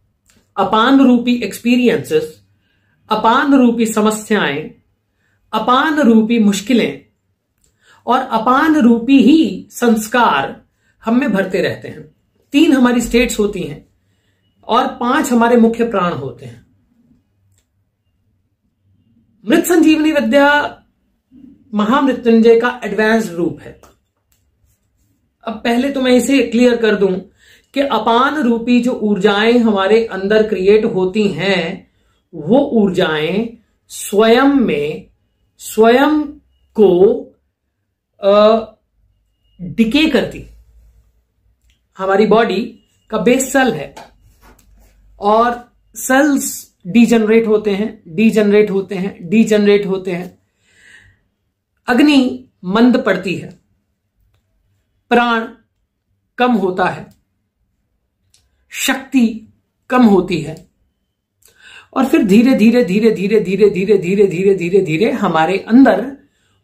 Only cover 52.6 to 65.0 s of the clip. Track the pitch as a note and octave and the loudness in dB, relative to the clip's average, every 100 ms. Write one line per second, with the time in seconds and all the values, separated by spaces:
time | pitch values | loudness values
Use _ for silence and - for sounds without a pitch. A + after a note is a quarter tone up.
52.6 | F3+ G#3 B3 A3+ G#3+ F3+ F#3+ F3 - - | -4 2 2 2 0 -4 -6 -10 -12 -20
53.6 | _ _ _ _ _ _ _ _ _ _ | _ _ _ _ _ _ _ _ _ _
54.6 | _ _ _ _ _ A#3+ A#3+ A3+ A3+ - | _ _ _ _ _ 0 0 -2 -6 -14
55.6 | _ _ _ _ _ _ _ - B3 A3+ | _ _ _ _ _ _ _ -4 0 0
56.6 | F#3 F3+ F3+ D3+ - _ _ _ _ _ | -2 -2 -4 -6 -14 _ _ _ _ _
57.6 | _ _ _ _ _ _ _ _ _ _ | _ _ _ _ _ _ _ _ _ _
58.6 | _ - - C4+ - C4+ A3+ A3 - _ | _ -8 -6 -6 -4 0 0 -2 -14 _
59.6 | _ _ - B3+ A#3 F#3+ F3 E3+ D3 D3+ | _ _ -4 2 4 4 0 -6 -8 -14
60.6 | - _ _ _ _ _ _ _ _ _ | -20 _ _ _ _ _ _ _ _ _
61.6 | - - _ - B3+ E4 G#3 G3+ C4 A3 | -20 -20 _ -6 0 0 4 4 4 4
62.6 | A3 A#3+ F#3+ G3+ A3+ F3 F#3+ G#3+ F3 G3 | 4 2 0 0 0 0 -2 -2 -2 0
63.6 | G#3 F3 G3 G3+ E3+ G3+ G3+ D#3+ F#3+ F#3 | 2 2 0 0 0 0 0 0 0 0
64.6 | E3+ F#3+ D3+ D#3+ | 0 0 0 -2